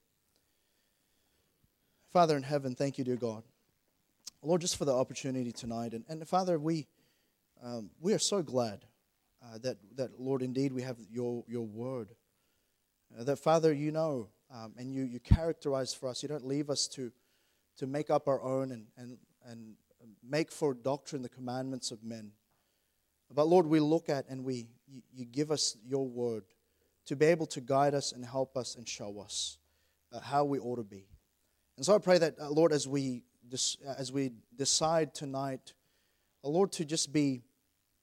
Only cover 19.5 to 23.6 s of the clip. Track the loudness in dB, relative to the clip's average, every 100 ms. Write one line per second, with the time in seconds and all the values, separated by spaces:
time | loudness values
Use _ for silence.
19.5 | -18 -18 -20 _ _ -20 -20 -4 -2 -2
20.5 | 0 -2 0 -2 -4 -6 -10 -10 -10 -8
21.5 | -6 -6 -6 -8 -10 -12 -12 -14 -20 _
22.5 | _ _ _ _ _ _ _ _ 4 8
23.5 | 8